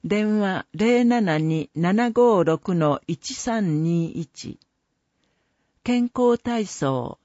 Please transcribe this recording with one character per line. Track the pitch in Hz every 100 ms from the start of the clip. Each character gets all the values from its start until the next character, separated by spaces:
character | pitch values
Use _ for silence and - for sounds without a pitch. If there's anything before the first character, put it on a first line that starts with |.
| 165
電 | 208 214 214
話 | 202 185 -
零 | 160 220 240
七 | 240 240 196 156
二 | 160 160 147 -
七 | 175 202 240
五 | 226 240 208 165
六 | 160 -
の | 175 156 139 -
一 | 165 -
三 | 262 - 226 196 151
二 | 165 170 165
一。 | - 165 - - - _ _ _ _ _ _ _ _ _ _ _ _
健 | - 247
康 | 240 - 247 233
体 | - 240 196
操。 | - 143 131 120 -